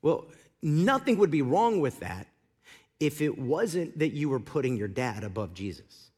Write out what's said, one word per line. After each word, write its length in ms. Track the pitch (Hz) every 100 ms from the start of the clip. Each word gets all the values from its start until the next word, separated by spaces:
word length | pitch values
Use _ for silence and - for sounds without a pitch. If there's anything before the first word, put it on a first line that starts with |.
Well, 260 | 151 165 - - _ _
nothing 560 | 156 151 190 269 269 220
would 140 | 196
be 100 | 151
wrong 400 | 127 160 233 208
with 180 | 139 -
that 280 | 90 90 - _ _ _ - - _ _
if 200 | 151 147
it 160 | 151 -
wasn't 640 | 127 156 220 170 165 -
that 140 | 156
you 160 | 143 147
were 100 | 135
putting 380 | 107 156 131 120
your 100 | 98
dad 380 | 98 127 101 101
above 280 | 95 98
Jesus. 520 | 90 98 85 - - -